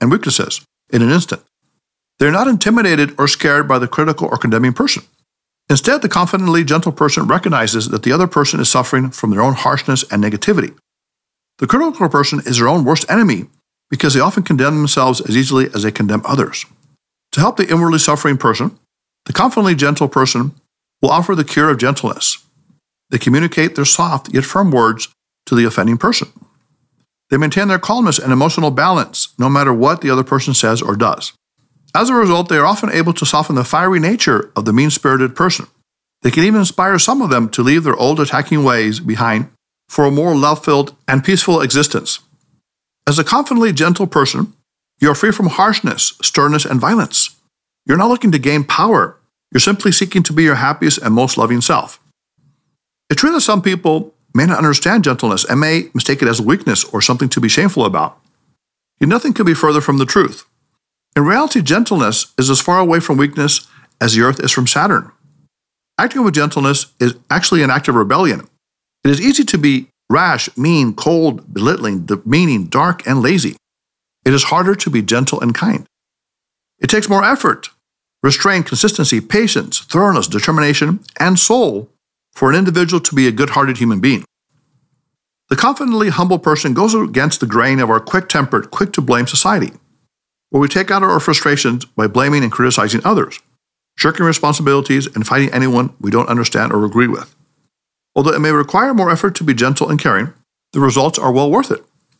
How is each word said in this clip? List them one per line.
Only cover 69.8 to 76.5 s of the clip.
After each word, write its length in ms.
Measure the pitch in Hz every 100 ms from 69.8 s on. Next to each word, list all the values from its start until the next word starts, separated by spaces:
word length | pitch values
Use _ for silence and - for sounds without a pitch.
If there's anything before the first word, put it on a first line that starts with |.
| - _ -
rash, 440 | 139 175 139 - -
mean, 340 | 147 160 123
cold, 600 | - 151 165 160 113 -
belittling, 500 | 98 120 185 110 95
demeaning, 640 | 87 104 110 147 175 117 85
dark, 400 | 135 170 170 -
and 160 | 135
lazy. 340 | 120 180 113 - _ _ _ _ _ _ 127
It 80 |
is 100 | 135
harder 300 | - 165 185
to 160 | 202 -
be 100 | 127
gentle 400 | 101 117 135 -
and 140 | 117
kind. 320 | 113 196 - - _ _ _ _ _ _